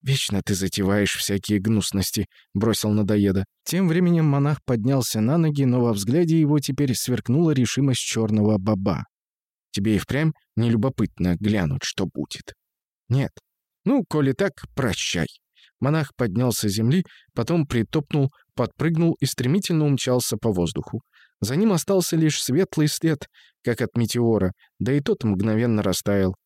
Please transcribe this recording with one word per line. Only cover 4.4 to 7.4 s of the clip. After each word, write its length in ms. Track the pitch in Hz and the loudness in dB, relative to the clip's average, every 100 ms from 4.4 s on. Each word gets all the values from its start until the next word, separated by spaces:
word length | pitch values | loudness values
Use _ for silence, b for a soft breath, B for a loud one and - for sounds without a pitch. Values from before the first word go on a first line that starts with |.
| 143 143 - | 0 -2 -2
поднялся 540 | 120 113 135 120 110 | -2 0 0 0 -2
на 180 | 110 165 | 0 2
ноги, 260 | 160 147 | 0 2
но 160 | 135 123 | 2 2
во 140 | 120 | 2
взгляде 440 | 104 98 147 170 160 | 0 0 0 2 2
его 220 | 151 147 | 2 2
теперь 340 | 139 139 143 | 0 -2 -2
сверкнула 580 | 120 - 123 - 131 | -2 -2 -4 0 2